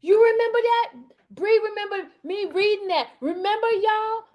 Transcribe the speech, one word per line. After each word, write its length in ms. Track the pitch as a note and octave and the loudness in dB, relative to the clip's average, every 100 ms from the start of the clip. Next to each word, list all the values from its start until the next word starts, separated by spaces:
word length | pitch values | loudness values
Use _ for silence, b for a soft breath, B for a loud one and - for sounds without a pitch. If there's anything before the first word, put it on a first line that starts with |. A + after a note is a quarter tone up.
You 220 | D4 G#4+ | 4 6
remember 360 | A4+ A4+ A#4 A#4 | 6 4 0 0
that? 300 | A#4 A#4 A#4 B3 B3 _ _ | 0 0 -2 -8 -20 _ _
Bree, 280 | G3 F#4+ A4 | -8 2 2
remember 460 | G#4+ G#4 G#4 G4+ D#4+ _ | 2 -8 -8 -8 -10 _
me 220 | C#4+ G4 F#4+ | -10 -6 -4
reading 360 | F4+ G#4 G4+ G4 | 0 0 0 0
that? 220 | E4+ A#3+ _ | -2 -4 _
Remember, 480 | C4 E4+ F#4 A4 A4+ G#4+ | -8 -4 -4 -2 0 0
y'all? 420 | G#4+ G#4+ A4 A4+ A4 | 0 -2 -4 -8 -12